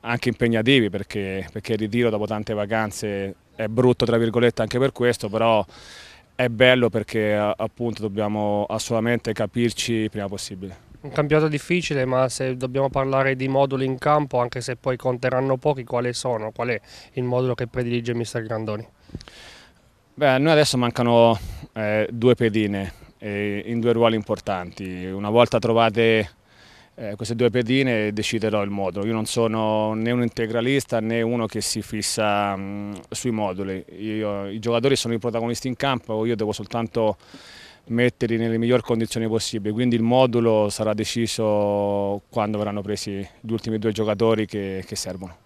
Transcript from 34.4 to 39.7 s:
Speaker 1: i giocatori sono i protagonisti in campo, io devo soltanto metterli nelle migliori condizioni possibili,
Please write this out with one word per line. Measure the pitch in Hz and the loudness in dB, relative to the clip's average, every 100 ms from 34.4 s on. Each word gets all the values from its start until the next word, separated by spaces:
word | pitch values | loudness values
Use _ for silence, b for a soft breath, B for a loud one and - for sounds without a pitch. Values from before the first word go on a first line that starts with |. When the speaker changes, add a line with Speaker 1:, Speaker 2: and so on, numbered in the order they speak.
| 98 | -8
Speaker 1:
i | 110 | -6
giocatori | 113 117 131 135 | 0 2 2 2
sono | 117 | 0
i | 117 | -2
protagonisti | 120 113 117 117 131 | -2 -2 -4 -4 -6
in | 123 | -2
campo, | 139 123 - 110 113 | -2 -2 -2 -4 -2
io | 113 | -2
devo | 107 | -2
soltanto | 104 104 120 117 117 110 101 B B B B B B | -4 -6 -6 -2 0 0 0 B B B B B B
metterli | - 117 123 - 117 113 | -6 0 0 0 -2 0
nelle | 113 113 | 0 0
migliori | 117 123 | 2 2
condizioni | - 117 113 120 113 | 2 -2 0 -2 -2
possibili, | 110 - 110 104 | -2 -2 -4 -4